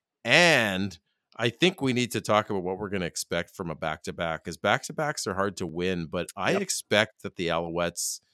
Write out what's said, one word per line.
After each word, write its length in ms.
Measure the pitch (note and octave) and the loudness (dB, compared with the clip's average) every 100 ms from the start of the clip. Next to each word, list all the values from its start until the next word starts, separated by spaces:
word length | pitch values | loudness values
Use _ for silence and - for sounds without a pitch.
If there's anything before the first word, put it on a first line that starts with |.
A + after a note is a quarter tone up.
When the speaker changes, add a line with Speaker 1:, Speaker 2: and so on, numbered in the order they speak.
| _ _ A2+ | _ _ 2
Speaker 1:
And 720 | C#3+ F3 C#3+ A2 F#2 G2 F#2 _ _ _ - | 6 6 6 4 0 -2 -6 _ _ _ -4
I 120 | A#2 | -2
think 320 | - F3+ F3+ | 2 2 2
we 120 | C3+ | 0
need 180 | B2 B2 | 0 0
to 80 | A2 | -2
talk 280 | F#2+ G#2+ G#2 | 2 2 2
about 140 | G2+ | -2
what 140 | F2+ F#2+ | -4 -6
we're 100 | G#2 | -4
gonna 160 | G2 E2+ | -2 -2
expect 500 | - - F2 E2+ - | -4 -4 -4 -4 -6
from 140 | F2 | -8
a 60 | D#2 | -4
back-to-back, 680 | D#2+ D#2 - E2+ E2 D#2 | -4 -4 -8 -4 -4 -4
'cause 140 | - E2 | -8 -2
back-to-backs 720 | G2+ A#2+ - - D3+ D3+ - | 0 0 -2 -6 -4 -4 -4
are 80 | F#2+ | -2
hard 220 | G2 F#2+ | -2 -2
to 100 | F2+ | -6
win, 400 | D#2+ F2+ F2+ D#2+ | -2 -2 -2 -2
but 200 | F2+ E2+ - | -6 -6 -4
I 160 | F#2+ | -2
Speaker 2:
Yep. 80 | F#3+ | 0
Speaker 1:
expect 600 | G3 - - G#2 G#2+ _ | -2 -6 2 2 2 _
that 120 | - - | -12 -4
the 120 | E2+ | -2
Alouettes 720 | E2 E2+ E2+ F2 - - - _ | -2 -2 -2 -2 -2 -6 -8 _